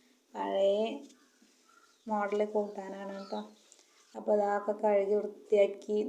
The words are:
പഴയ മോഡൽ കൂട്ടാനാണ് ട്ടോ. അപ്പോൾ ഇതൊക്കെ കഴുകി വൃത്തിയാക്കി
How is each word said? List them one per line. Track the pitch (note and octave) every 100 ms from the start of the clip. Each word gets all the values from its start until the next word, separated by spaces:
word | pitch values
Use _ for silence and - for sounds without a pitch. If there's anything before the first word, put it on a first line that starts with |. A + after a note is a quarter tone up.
| _ _ _ G#3+
പഴയ | G3 G3 G3 G#3 A3+ C#4 C#4+ - _ _ _ _ _ _ _ _ A3
മോഡൽ | G#3 G3+ G#3 G#3+
കൂട്ടാനാണ് | G#3+ G3+ G3+ F#3+ G3 G3 G3 G3
ട്ടോ. | G#3+ G#3+ - _ - _ _ _ A3
അപ്പോൾ | G#3 G#3
ഇതൊക്കെ | G3+ G3+ G#3 G#3 G#3+
കഴുകി | G3+ G3 G#3
വൃത്തിയാക്കി | G#3+ - - G#3 G3 G3+ - G#3+